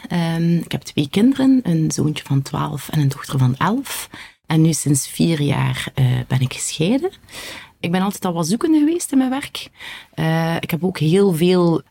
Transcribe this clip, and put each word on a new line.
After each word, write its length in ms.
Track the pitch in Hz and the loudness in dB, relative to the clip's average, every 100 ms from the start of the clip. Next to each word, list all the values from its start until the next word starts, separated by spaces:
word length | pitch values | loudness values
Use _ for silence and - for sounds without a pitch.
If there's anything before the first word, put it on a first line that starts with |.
| - | -4
Ehm, 500 | 175 165 165 170 170 | -2 -2 0 2 0
ik 140 | 143 | -2
heb 100 | 139 | -8
twee 280 | - - 143 | -6 -4 -2
kinderen, 500 | 196 247 269 262 262 | 2 2 4 4 4
een 280 | 175 165 156 | 2 0 0
zoontje 320 | - 151 151 - | 0 -2 -2 -2
van 140 | 139 | -2
twaalf 480 | 135 147 147 147 - | -2 -4 -6 -6 -4
en 100 | 156 | 0
een 100 | 139 | 0
dochter 300 | - - 139 | 0 -4 0
van 160 | 127 135 | 2 2
elf. 520 | 165 247 - - - - - _ - | 0 -2 -4 -10 -12 -16 -20 _ -2
En 160 | 160 | 2
nu 120 | 160 | 4
sinds 340 | 156 139 147 - | 2 0 0 -2
vier 340 | - 165 160 | -2 0 2
jaar, 460 | 143 131 131 127 - | 0 0 -2 -2 -6
eh, 120 | - 127 123 120 | 0 2 2 -2
ben 120 | 131 | -2
ik 120 | 131 | -2
gescheiden. 580 | - - - 165 269 359 - - - - - - _ | -4 -8 -2 0 0 -2 -8 -18 -18 -16 -16 -18 _
Ik 120 | 170 | -4
ben 100 | 185 | 0
altijd 240 | 196 - 185 | 0 -2 -2
al 80 | |
wat 140 | 170 160 | -2 -2
zoekende 320 | 233 330 311 | 0 2 4
geweest 320 | 294 339 - | 2 0 0
in 60 | 269 | 0
mijn 120 | 262 | 0
werk. 400 | 269 - - - - - - - | -2 -6 -12 -14 -18 -18 -18 -14
Eh, 420 | - 160 160 165 165 | -4 0 0 0 -2
ik 120 | - | -4
heb 120 | 165 | -4
ook 140 | 180 - | -4 0
heel 340 | 151 185 202 | 2 4 4
veel 480 | 160 180 185 170 160 - | 4 4 4 4 2 -2